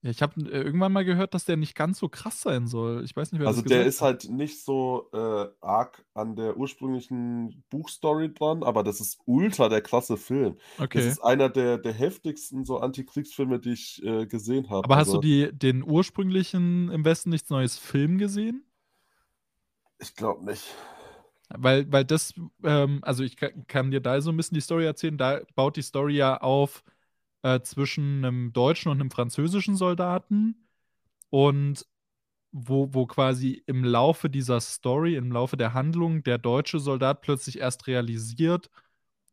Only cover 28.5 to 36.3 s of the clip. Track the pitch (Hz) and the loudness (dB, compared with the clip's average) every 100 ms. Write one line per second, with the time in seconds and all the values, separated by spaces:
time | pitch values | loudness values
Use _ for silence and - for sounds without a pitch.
28.5 | 117 127 165 175 139 135 - 120 - 151 | 2 4 4 0 0 -2 -2 -4 0 0
29.5 | 196 190 202 185 175 180 180 - 208 220 | 0 0 0 0 0 0 -2 0 0 0
30.5 | 226 _ _ _ _ _ _ - 139 143 | -2 _ _ _ _ _ _ -2 4 6
31.5 | 143 143 143 - _ _ _ _ _ _ | 4 0 -4 -10 _ _ _ _ _ _
32.5 | 143 120 135 139 131 123 - 131 127 131 | -14 -2 0 2 0 -2 2 2 2 -2
33.5 | 131 - 131 123 120 139 160 160 139 127 | -4 -4 -2 2 4 4 4 0 -4 0
34.5 | 120 - - 127 131 165 160 123 120 131 | 0 -2 -6 -2 0 0 0 -2 -2 -2
35.5 | 139 113 123 143 165 170 160 131 | 0 -2 0 -2 0 0 0 0